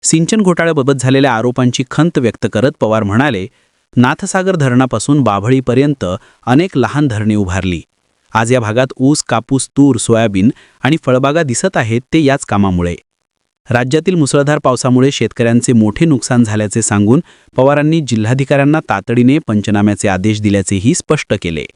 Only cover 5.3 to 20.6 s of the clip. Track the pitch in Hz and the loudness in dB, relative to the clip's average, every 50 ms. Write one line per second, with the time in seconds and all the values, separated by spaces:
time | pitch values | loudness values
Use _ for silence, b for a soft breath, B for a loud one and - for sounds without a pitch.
5.3 | 101 101 98 113 131 135 131 - 120 123 139 147 147 _ - 90 90 98 b b | 0 -2 0 0 0 0 0 0 0 0 2 0 0 _ -4 -6 -6 -8 b b
6.3 | b b b - 123 139 175 190 - 139 120 110 117 143 151 147 110 107 107 107 | b b b 0 2 2 2 0 0 -2 -2 -2 0 -2 -2 -2 -2 -2 -2 0
7.3 | 107 104 101 90 85 95 90 92 90 80 69 _ _ _ _ _ _ _ _ _ | 0 0 -2 -2 -4 -4 -4 -4 -4 -6 -8 _ _ _ _ _ _ _ _ _
8.3 | - 110 117 113 127 127 113 107 110 120 131 131 - _ 127 135 151 - - _ | -4 -2 0 2 0 0 0 -2 -2 -2 -2 -2 -2 _ 0 0 0 0 -2 _
9.3 | 127 113 110 - 135 135 - - _ - 139 143 131 113 - - 117 110 113 117 | -4 -4 -2 -2 -4 -4 -4 -4 _ 2 2 4 4 0 0 0 0 2 2 0
10.3 | 98 95 95 240 311 b b b b b b 127 151 160 _ - 127 127 135 139 | 0 2 2 0 0 b b b b b b -2 -2 0 _ 0 0 0 0 0
11.3 | 143 165 170 139 120 - - 190 - 180 135 110 113 120 123 _ - 160 160 131 | 0 0 -2 -2 -4 -2 -2 -2 -2 -2 -2 -2 -2 -4 -4 _ -2 0 2 2
12.3 | 135 139 - - - 104 101 95 92 87 87 87 87 - _ _ _ _ _ _ | 0 0 -2 -4 -2 0 0 0 0 -2 -2 -4 -6 -8 _ _ _ _ _ _
13.3 | _ _ _ _ _ _ _ - - 120 123 131 127 156 160 - 185 175 151 131 | _ _ _ _ _ _ _ -2 -2 0 0 2 0 0 0 0 0 0 0 2
14.3 | - 147 143 139 151 147 - 135 127 117 - 135 123 127 127 139 139 - 120 107 | 2 0 2 2 0 0 0 0 -2 0 0 2 2 4 4 2 0 0 -4 -4
15.3 | - - 123 117 117 120 117 - 127 117 107 107 101 - 165 165 151 123 - - | -2 -2 0 2 2 0 2 2 2 2 2 0 0 0 0 0 0 0 -2 -2
16.3 | 131 120 120 107 107 107 107 104 - 117 110 - 110 101 104 101 120 156 175 b | 0 0 0 0 0 -4 -4 -2 -4 -4 -2 0 0 0 2 2 2 2 0 b
17.3 | b b b b b - 127 139 143 147 147 151 160 165 151 123 120 110 110 107 | b b b b b 0 2 2 2 2 0 0 0 0 -2 -2 -4 -2 0 -2
18.3 | 127 135 139 - 147 139 139 139 151 156 151 - 110 98 98 - 120 120 120 123 | 0 -2 0 0 0 2 2 2 2 0 -2 -2 -4 -4 -2 -2 0 2 4 4
19.3 | 139 156 165 - 113 107 98 - 107 104 101 104 104 - - 104 95 92 92 107 | 2 2 0 -2 -2 -2 0 0 0 2 2 0 0 0 -2 -2 -2 0 0 -2
20.3 | 110 104 104 104 98 101 | -2 0 0 0 0 0